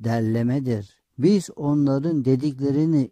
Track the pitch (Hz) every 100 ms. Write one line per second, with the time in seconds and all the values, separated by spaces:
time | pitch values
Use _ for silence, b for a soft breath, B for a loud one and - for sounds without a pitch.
0 | 113 117 110 113 120 139 127 107 98 _
1 | _ - 165 202 - - 143 147 139 139
2 | 165 156 127 131 147 131 139 139 160 151
3 | 127